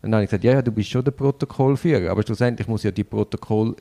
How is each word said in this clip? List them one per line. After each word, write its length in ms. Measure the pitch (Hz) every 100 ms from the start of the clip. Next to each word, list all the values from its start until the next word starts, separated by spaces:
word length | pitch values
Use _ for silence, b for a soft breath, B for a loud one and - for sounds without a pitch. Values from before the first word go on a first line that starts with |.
Und 100 | -
dann 40 | 110
habe 80 | 101
ich 40 |
gesagt, 120 | 101
ja, 80 | 113
ja, 100 | 131
du 80 | 120
bist 160 | 110 101
schon 120 | 127 131
der 60 |
Protokollführer, 1000 | 131 139 135 139 - 135 139 170 139 90
aber 120 | 98
schlussendlich 440 | 104 107 123 117 110
muss 160 | 110
ja 80 | 107
die 140 | 95 101
Protokoll 680 | 107 107 104 - 107 113 -